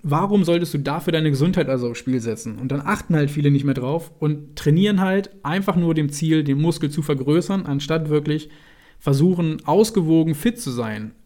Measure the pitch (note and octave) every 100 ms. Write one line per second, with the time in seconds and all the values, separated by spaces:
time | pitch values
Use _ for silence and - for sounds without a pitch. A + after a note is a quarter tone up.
0 | D#3 D3 G3 G#3 E3+ E3+ E3+ D3+ C#3 D#3
1 | E3+ D#3+ D#3 C#3 E3 F#3 C#3 C3 A#2+ A#2
2 | - B2+ A2+ G#2+ A2+ G#2+ B2+ C#3 D3 G#3
3 | - E3 C#3+ D3 C#3+ C#3 C#3+ C3+ B2+ D#3+
4 | E3 - D3+ D3+ - - D3+ D#3 G3+ G3+
5 | F#3+ F#3+ G3 - - F3+ G3 F3+ E3+ D#3+
6 | D3 C#3+ D#3+ D#3 D3 C#3 D#3+ E3 D3 D3
7 | D3+ C#3+ C3 D#3+ F3 G3 E3 C#3 C#3+ E3
8 | D3+ D3+ D3 D3+ D3+ - - - _ -
9 | - C#3 E3+ F3+ E3 D#3 - E3 A3 G3+
10 | D#3+ D#3+ D#3+ D3+ A#3 A#3+ - A#2+ A2+ G#2+
11 | G#2+ -